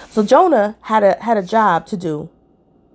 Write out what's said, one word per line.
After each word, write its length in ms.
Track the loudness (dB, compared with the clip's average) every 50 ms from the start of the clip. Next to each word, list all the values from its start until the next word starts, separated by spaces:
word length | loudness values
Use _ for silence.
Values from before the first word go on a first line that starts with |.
| -20 -8
So 120 | -4 -4 0
Jonah 540 | 2 4 4 4 4 2 0 0 -2 -6 -10 -8
had 200 | -4 -2 0 2
a, 180 | 2 0 -2 -2
had 140 | -4 -4
a 60 | -4 -4
job 440 | -2 -2 0 0 2 0 -2 -4
to 100 | -6 -10
do. 340 | -8 -8 -8 -8 -8 -10 -14 -18 _ _ _ _ _ _ _ _ _ _ _ _